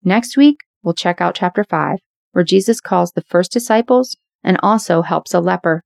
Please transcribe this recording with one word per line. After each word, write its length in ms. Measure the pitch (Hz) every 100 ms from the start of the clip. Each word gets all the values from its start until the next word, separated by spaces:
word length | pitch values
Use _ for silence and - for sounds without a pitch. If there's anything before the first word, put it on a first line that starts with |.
Next 320 | 185 240 240
week, 220 | 269 294 294 - _
we'll 140 | 175
check 260 | 170 - 175
out 140 | 175
chapter 280 | - 180 -
five, 360 | 208 160 147 - _ _ _
where 120 | 180
Jesus 380 | 170 190 208 226
calls 300 | - 185 175
the 120 | - -
first 220 | - -
disciples 680 | 240 233 226 233 254 254 - _ _
and 140 | - 185
also 420 | 196 220 - 165
helps 300 | 170 160 -
a 60 | 180
leper. 440 | 170 180 170 160